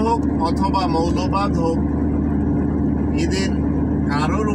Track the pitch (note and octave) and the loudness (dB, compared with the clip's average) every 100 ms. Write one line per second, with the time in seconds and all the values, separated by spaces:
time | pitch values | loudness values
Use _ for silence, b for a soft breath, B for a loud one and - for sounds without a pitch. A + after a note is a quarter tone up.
0 | A3 A3+ - - - - - C#4+ - - | 2 0 0 0 0 0 0 0 0 0
1 | - - - F#3+ G3+ - - - - - | 0 0 0 0 0 0 0 0 0 0
2 | - - - - - - - - - - | 0 0 0 0 0 0 0 0 0 0
3 | - D3 - F#4+ - - - - - - | 0 0 0 0 0 0 0 0 0 0
4 | - A4 - - - | 0 0 0 0 0